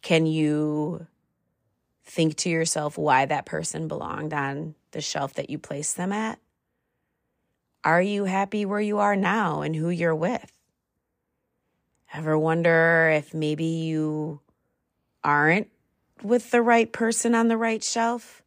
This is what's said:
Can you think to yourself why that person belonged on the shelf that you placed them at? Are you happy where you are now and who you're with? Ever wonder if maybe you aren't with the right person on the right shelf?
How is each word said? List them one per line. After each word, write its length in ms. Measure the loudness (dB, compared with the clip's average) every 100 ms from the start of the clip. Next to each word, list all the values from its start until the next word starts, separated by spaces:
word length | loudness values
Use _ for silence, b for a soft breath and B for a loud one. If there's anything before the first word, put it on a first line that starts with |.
Can 240 | 2 2 2
you 800 | 2 2 0 0 -2 -4 -6 -12 _ _ _ _ _ _ _ _ _
think 340 | -12 0 0 0
to 120 | -2
yourself 480 | 0 0 -2 -4 -2
why 280 | 2 4 4
that 200 | -2 -4
person 420 | -8 -6 -6 -6
belonged 460 | -8 -8 -8 -6
on 400 | -6 -6 -6 -10 -14 _
the 80 | -10
shelf 340 | -6 -6 -6 -6
that 160 | -8
you 80 | -10
placed 360 | -10 -8 -8 -6
them 160 | -4
at? 280 | -4 -6 -8 _ _ _ _ _ _ _ _ _ _ _ _ _ _
Are 200 | 2 2
you 240 | 2 0 0
happy 400 | 0 -2 -2 -2
where 160 | -2
you 160 | -2 0
are 160 | 2 2
now 460 | 0 0 -2 -2
and 120 | -4
who 160 | -2 -2
you're 240 | 0 0
with? 380 | 0 0 -2 -8 _ _ _ _ _ _ _ _ _ _ _ _ _ _ _ _
Ever 240 | -8 0 2
wonder 720 | 2 2 4 4 4 4 4 2
if 180 | -2
maybe 300 | -4 -2 -2
you 760 | -2 -2 -2 -2 -2 -2 -6 -10 _ _ _ _ _ _ _ _
aren't 460 | 2 4 4 2 0 _ _ _ _ _
with 300 | 0 0 2
the 100 | 2
right 300 | 6 4 4
person 420 | 0 -2 0 2
on 140 | 2 2
the 80 | 2
right 260 | 0 -2
shelf? 600 | -4 -2 0 -2 -8 -20